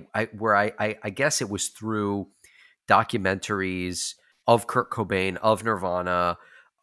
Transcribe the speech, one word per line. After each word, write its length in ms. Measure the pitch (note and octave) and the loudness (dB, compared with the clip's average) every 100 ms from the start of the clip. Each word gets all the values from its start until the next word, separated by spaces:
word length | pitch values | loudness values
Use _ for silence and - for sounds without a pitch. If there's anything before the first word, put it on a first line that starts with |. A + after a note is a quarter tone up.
| - G#2+ | -4 -6
I, 140 | A2+ G2+ | -4 -4
where 180 | A2 G2+ | 2 2
I, 160 | G#2+ - | 2 -2
I, 180 | G#2+ G#2+ | -4 -4
I 60 | A2 | -10
guess 320 | F#2+ D3 - | -2 -2 -2
it 80 | A2 | -4
was 180 | G2+ - | -4 -6
through 600 | - A2 A2 G2+ G2+ F#2 _ _ _ _ _ - G2+ A2+ | -8 -6 -2 -2 -2 -6 _ _ _ _ _ 4 4 4
documentaries 1080 | A2 F#2+ F#2+ - G2+ F#2+ F#2 F2+ F2 - - _ _ - | 0 0 -2 -2 -2 -2 -2 -4 -6 -8 -10 _ _ 4
of 200 | A#2 - | 4 4
Kurt 220 | B2+ - | -2 -2
Cobain, 460 | - F#2 F#2+ F#2+ F2 | -4 -2 0 -2 0
of 260 | A2 G#2 | 2 2
Nirvana, 720 | A2+ G2+ F2+ F2+ F2+ F2+ F2 E2+ - - _ _ | 0 -2 -2 -2 0 0 0 -2 -10 -20 _ _